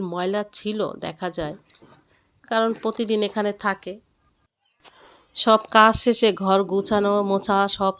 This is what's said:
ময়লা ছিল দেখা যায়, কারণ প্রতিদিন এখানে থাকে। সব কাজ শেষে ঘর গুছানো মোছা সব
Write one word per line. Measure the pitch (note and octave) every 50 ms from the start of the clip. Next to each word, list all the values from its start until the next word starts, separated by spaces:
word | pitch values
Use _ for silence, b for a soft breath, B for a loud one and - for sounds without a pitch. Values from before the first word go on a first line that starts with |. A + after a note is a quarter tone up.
| F#3+
ময়লা | F3 E3+ F3+ F3+ F#3+ G3 G#3 G#3 G#3
ছিল | - - - G#3+ G#3+ G#3+ F#3 - - -
দেখা | - E3 D#3+ - F#3 F3+
যায়, | E3 F3 D#3 D3 F3 - _ _ _ b b b b b b b b b b b b _ _
কারণ | - A3+ A3+ A3+ A3+ A3
প্রতিদিন | - - A3 A3 - A#3 G#3+ A3 G#3 G#3
এখানে | G3+ - A3 G#3 G#3 G3+ G#3
থাকে। | - G3+ F#3+ - - F3+ G3 A3+ _ _ _ _ _ _ _ _ _ _ _ _ _ _ _ _ - B B B B B B B B B B
সব | - - A#3 A3 G#3+ - -
কাজ | - A3 G#3+ A3+ A3
শেষে | - - B3 A3+ - A#3 G#3+ F#3
ঘর | - G3 F#3+ F#3+ G3 G3
গুছানো | F3 F#3 G3 G3 - A3 G#3 G3+ G3+ G3+ G#3 G3+
মোছা | G3 G3 G3 G3 - G3 G3 G3
সব | G3 - - G3 F#3+ F#3+